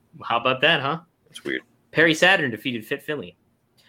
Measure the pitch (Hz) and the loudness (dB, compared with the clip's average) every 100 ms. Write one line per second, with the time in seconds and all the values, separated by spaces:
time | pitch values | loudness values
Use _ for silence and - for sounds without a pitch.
0 | _ 151 - 117 131 127 147 151 139 165 | _ -14 -4 -2 -2 0 2 2 -2 -6
1 | - _ _ - 71 65 - _ _ - | -10 _ _ -14 -10 -10 -10 _ _ 2
2 | 165 156 180 190 139 107 139 120 107 143 | 4 4 4 4 0 -4 -6 -6 -6 -8
3 | - 147 90 - _ _ _ _ | -8 -8 -10 -18 _ _ _ _